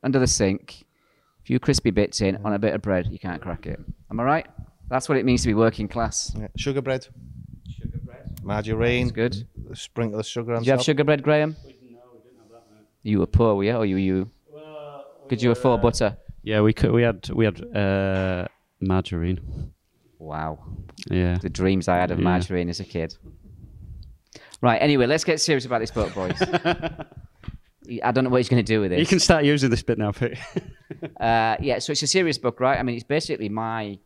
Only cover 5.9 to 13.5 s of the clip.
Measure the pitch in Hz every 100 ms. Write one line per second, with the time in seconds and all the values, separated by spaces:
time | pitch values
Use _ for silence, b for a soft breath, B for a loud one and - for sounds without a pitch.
5.9 | 120 113 - - 107 107 - 131 135 131
6.9 | 131 - - - - - - - - -
7.9 | - - - - - 95 104 107 110 117
8.9 | 123 123 110 117 98 120 - - 127 -
9.9 | - 117 107 107 - 113 117 117 135 127
10.9 | 143 147 147 135 151 151 156 - - 123
11.9 | 117 123 120 117 _ 110 - _ _ _
12.9 | _ 110 107 92 - 117